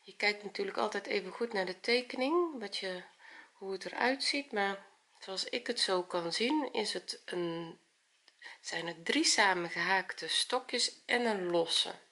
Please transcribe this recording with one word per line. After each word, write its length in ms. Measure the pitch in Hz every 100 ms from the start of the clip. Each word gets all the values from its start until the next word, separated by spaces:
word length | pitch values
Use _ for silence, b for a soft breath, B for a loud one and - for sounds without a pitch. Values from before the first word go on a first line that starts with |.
Je 140 | - -
kijkt 280 | 208 208
natuurlijk 340 | 202 - 196 -
altijd 300 | 220 208 -
even 240 | 208 185
goed 220 | - 233
naar 120 | 214 185
de 140 | 185
tekening, 800 | - 240 247 254 262 349 339 269
wat 180 | 202 -
je, 260 | 190 180 - B B B B
hoe 180 | _ 196
het 140 | 190 -
eruit 380 | - 247 269
ziet, 280 | - 285 277
maar 340 | 208 196 196 - _ _ _
zoals 240 | - 190
ik 240 | - 120 -
het 120 | 165
zo 240 | - 185
kan 300 | 175 180 170
zien, 400 | 165 233 311 277
is 200 | - 208
het 280 | 180 - - -
een, 540 | 180 170 165 165 - _ _ _ _ _ _ B B
zijn 260 | - 165 170
het 180 | 165 165
drie 200 | 277 320
samengehaakte 1040 | - 202 180 170 175 170 190 180 - 160
stokjes 760 | - - 247 - 247 233 - -
en 200 | 240 233
een 240 | 202 180
losse. 560 | 170 165 - - - -